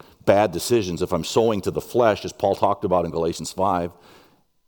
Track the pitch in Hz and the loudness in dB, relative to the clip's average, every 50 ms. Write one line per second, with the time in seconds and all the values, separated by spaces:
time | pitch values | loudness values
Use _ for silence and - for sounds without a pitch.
0 | - - _ - - - 101 101 107 101 82 - - - 120 117 101 92 85 78 | -18 -20 _ -2 2 4 4 4 4 2 0 -4 -2 0 0 0 0 0 -4 -4
1 | 90 80 92 85 80 - - 123 113 117 110 101 - 101 80 78 - - - 120 | -4 -2 -2 -4 -4 -2 0 2 2 2 2 0 -2 -4 -4 -4 -4 -2 0 2
2 | 120 110 101 - - 90 - - - 98 95 - 110 98 101 - - 92 90 90 | 4 4 2 0 -4 -10 -6 -2 0 0 0 2 0 0 0 0 -2 0 0 0
3 | 85 82 78 82 82 85 82 - 80 - - 92 92 101 92 87 87 87 - _ | 0 0 -2 -2 -2 -2 -4 -6 -10 -10 -6 -2 0 0 0 0 -2 -6 -10 _
4 | - - - - _ _ _ _ _ _ _ _ _ | -20 -20 -20 -20 _ _ _ _ _ _ _ _ _